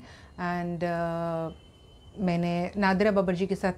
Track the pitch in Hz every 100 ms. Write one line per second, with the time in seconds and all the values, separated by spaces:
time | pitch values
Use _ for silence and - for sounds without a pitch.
0 | - - - - 175 175 175 170 175 170
1 | 170 165 170 165 160 - - - - -
2 | - - 185 175 175 175 180 202 196 190
3 | 214 202 185 175 190 190 190